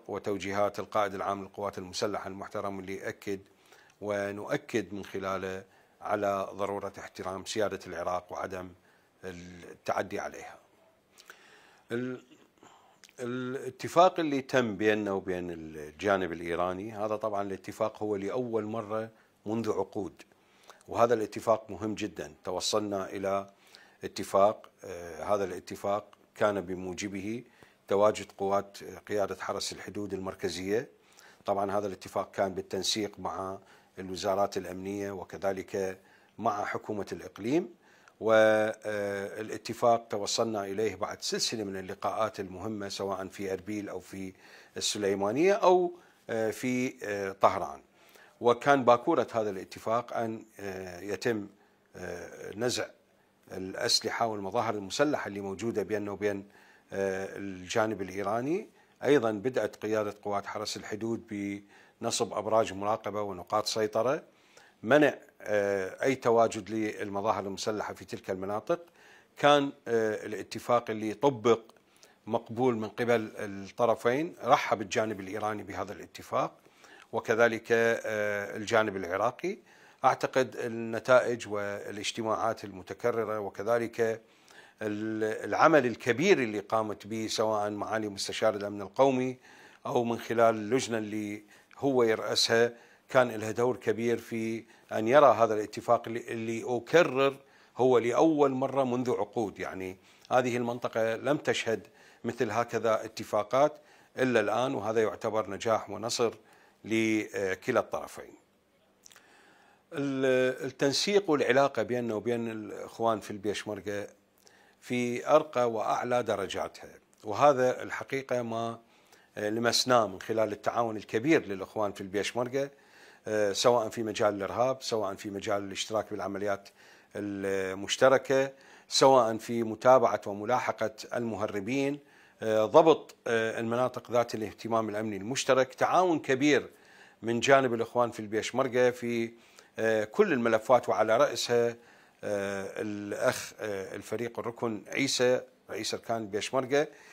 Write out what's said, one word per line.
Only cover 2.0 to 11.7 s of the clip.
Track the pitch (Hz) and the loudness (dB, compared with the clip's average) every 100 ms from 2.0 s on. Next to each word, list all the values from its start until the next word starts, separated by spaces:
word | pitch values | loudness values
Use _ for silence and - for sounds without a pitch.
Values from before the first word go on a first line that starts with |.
| 107 87 98 | -4 -4 -8
المحترم | 95 92 107 101 98 | -12 -10 -8 -6 -8
اللي | 92 98 110 | -8 -8 -10
أكد | - 101 95 - _ _ - _ - | -10 -8 -8 -10 _ _ -20 _ -10
ونؤكد | 104 101 101 101 - 143 - 113 90 | -6 -4 -4 -6 -4 -6 -2 -4 -4
من | 101 90 | -8 -8
خلاله | 98 95 95 95 95 98 _ _ - | -6 -4 -4 -4 -8 -12 _ _ -12
على | - 104 101 98 95 | -4 0 0 0 -4
ضرورة | 95 101 101 98 95 | -4 -4 -4 -8 -12
احترام | - - 92 95 90 | -14 -10 -8 -8 -6
سيادة | 110 98 90 92 | -2 -2 -2 -8
العراق | 85 87 90 - | -6 -4 -4 -4
وعدم | - 95 92 90 87 _ _ _ _ | -8 -8 -8 -12 -18 _ _ _ _
التعدي | 92 87 90 87 82 - - 95 98 98 | -14 -14 -16 -18 -18 -10 -4 -2 -2 -6
عليها. | 73 - - - _ _ _ _ _ _ - - - - - | -8 -10 -16 -18 _ _ _ _ _ _ -20 -20 -20 -20 -20